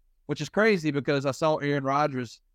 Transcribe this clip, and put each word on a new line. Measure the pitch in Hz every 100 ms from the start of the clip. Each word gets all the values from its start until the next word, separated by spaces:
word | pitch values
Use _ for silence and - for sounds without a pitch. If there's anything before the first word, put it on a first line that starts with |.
| _ _ -
which | 143
is | 147
crazy | 196 220 190 151
because | 143 127 143 139
I |
saw | - 160 156
Aaron | 143 143
Rodgers | 135 139 151 127 117 - _